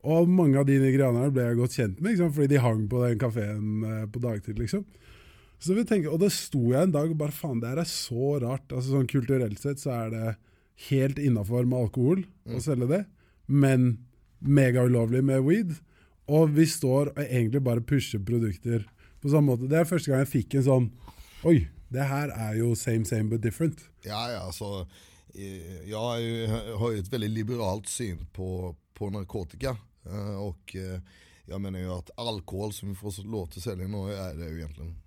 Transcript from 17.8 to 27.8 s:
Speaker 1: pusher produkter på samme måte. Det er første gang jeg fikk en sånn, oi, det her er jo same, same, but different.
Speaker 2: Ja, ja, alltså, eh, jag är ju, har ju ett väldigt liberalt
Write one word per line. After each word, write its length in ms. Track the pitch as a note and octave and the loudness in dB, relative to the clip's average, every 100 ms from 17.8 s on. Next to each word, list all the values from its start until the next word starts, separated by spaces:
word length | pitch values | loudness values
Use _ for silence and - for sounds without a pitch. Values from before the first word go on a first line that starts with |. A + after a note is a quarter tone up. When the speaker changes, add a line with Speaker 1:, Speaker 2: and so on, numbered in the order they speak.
Speaker 1:
pusher 380 | A#2 C#3+ B2 A2 | 2 0 0 -6
produkter 680 | G2 A#2+ A2+ F2+ A#2 A#2 G#2 _ - - | -2 0 0 -2 -2 -2 -4 _ -20 -8
på 80 | C#3+ | 2
samme 180 | D3+ C#3+ B2 | 4 4 2
måte. 140 | B2+ | 2
Det 80 | D#3 | 2
er 60 | E3 | 2
første 260 | F3+ D3 | 0 0
gang 80 | C3+ C#3 | 0 2
jeg 180 | D3 | 0
fikk 120 | - C#3 | 0 2
en 80 | |
sånn, 280 | C3 C3 A#2+ - - - - - D3+ | 4 4 2 -4 -20 -20 -20 -4 4
oi, 220 | D#3+ D#2 - - | 6 4 -8 -10
det 120 | B2+ C#3 | -4 -2
her 220 | C#3 D3 | -2 -4
er 240 | A#2 A2 G#2+ | -6 -4 0
jo 180 | A#2 A2+ | 0 0
same, 300 | - A2 G#2+ | 0 -2 0
same, 240 | A2+ G#2+ | -2 0
but 120 | A2+ | 0
different. 380 | A2 - E3 D#3+ - _ | -2 -2 -4 -4 -16 _
Speaker 2:
Ja, 280 | - G#2 A#2+ | -10 -8 -6
ja, 80 | A2+ | -8
alltså, 480 | F#2 E2+ G#2 G2 F#2 - - _ _ | -8 -10 -10 -8 -10 -14 -20 _ _
eh, 560 | - G2 F#2+ E2+ F#2 F#2+ | -16 -12 -12 -12 -14 -10
jag 260 | G#2+ A#2 A#2 | -6 -4 -4
är 40 | |
ju, 280 | A#2 A#2 A2+ A2+ G#2+ G#2+ | -4 -4 -4 -4 -6 -4
har 160 | A#2 | -2
ju 80 | G#2+ | -2
ett 140 | F#2+ | -4
väldigt 180 | B2 G#2+ | -4 -4
liberalt 560 | A2 A2 B2 G#2 G2 | -4 -4 -4 -2 -4